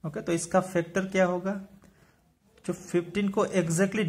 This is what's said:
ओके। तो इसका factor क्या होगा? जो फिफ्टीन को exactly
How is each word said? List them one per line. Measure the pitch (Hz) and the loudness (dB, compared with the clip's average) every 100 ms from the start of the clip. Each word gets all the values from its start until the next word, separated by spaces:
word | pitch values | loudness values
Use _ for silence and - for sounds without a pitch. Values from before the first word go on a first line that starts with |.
ओके। | 165 - | -8 -8
तो | - | -2
इसका | 170 165 190 | -2 2 2
factor | 185 175 165 196 190 | 4 -2 0 -2 0
क्या | 190 | 2
होगा? | 180 180 185 202 190 - - _ _ _ _ _ _ _ | 2 2 -4 -6 -8 -20 -20 _ _ _ _ _ _ _
जो | - | -8
फिफ्टीन | 170 - 175 170 202 202 | -8 -2 -2 -2 -2 0
को | 196 196 | 0 2
exactly | 190 165 165 196 190 | 2 0 2 2 2